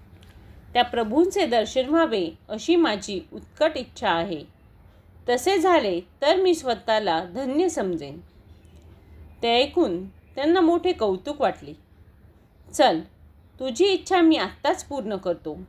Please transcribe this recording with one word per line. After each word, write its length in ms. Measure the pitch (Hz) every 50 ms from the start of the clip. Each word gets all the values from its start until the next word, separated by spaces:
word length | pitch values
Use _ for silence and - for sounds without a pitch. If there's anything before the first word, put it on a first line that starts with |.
| - - - - - - - - - - - - - -
त्या 120 | - 240 240
प्रभूंचे 600 | 240 - 240 233 214 226 302 339 381 - 403 339
दर्शन 420 | 262 240 226 214 220 - 262 254 262
व्हावे 420 | 311 330 330 240 226 196 175 165 - - _ -
अशी 280 | 208 220 - - 349
माझी 520 | 349 320 254 214 196 - - 202 180 - -
उत्कट 380 | - 208 - - - - 302 320 311
इच्छा 340 | 285 240 - - - 240 196
आहे. 340 | 170 165 170 196 170 147 - - _ _ _ - - - - - - - - - - - - -
तसे 300 | 240 254 - 370 392 359
झाले 420 | 311 381 349 311 247 202 175 170 - _ _ -
तर 140 | 277 294 349
मी 180 | 370 381 370 339
स्वतःला 720 | - - 254 226 - - - 220 214 208 190 165 160 185
धन्य 440 | 180 175 240 277 254 269 302 370 359
समजेन." 520 | 320 294 214 185 175 156 143 139 143 170 - - _ - - - - - - - - - - - - - - - - - - - - -
ते 60 | - 233 233 240
ऐकून 460 | 277 285 - 349 320 220 170 175 190 190
त्यांना 520 | - - _ - - 262 277 311 349 381
मोठे 320 | 330 320 339 339 339 370
कौतुक 480 | 349 - 220 202 190 185 - 285 294 294
वाटले. 320 | - 190 180 - 147 139 151 - - _ _ _ - - _ _ _ - _ _ _ _ _ _ - - -
"चल, 260 | - 285 233 175 160 185 - _ _ - - _ _ _ - _ -
तुझी 240 | 262 262 233 226 359
इच्छा 360 | 403 381 359 - - 381 359
मी 160 | 339 320 320
आत्ताच 480 | 254 190 202 - - - 285 359 - -
पूर्ण 320 | - 285 269 202 214 208
करतो," 420 | 185 - 185 175 165 - 160 151 175 185